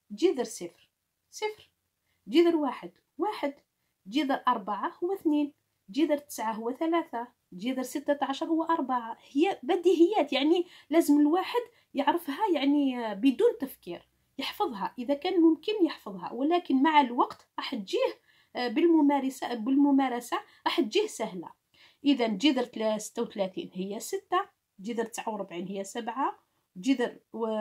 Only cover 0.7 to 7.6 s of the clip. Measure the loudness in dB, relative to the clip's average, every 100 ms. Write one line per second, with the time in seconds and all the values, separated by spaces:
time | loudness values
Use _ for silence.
0.7 | -14 _ _ _ _ _ -8 -8 -8 _
1.7 | _ _ _ _ _ 0 4 4 2 -2
2.7 | -6 -12 -18 _ -6 -6 -4 -6 -8 _
3.7 | _ _ _ -6 -2 -2 -2 -2 -2 -4
4.7 | -6 -8 -6 -6 -2 0 0 -2 -8 _
5.7 | _ -8 -2 0 0 -4 -8 -6 -4 -6
6.7 | -4 -2 -2 -2 -8 -10 _ _ -8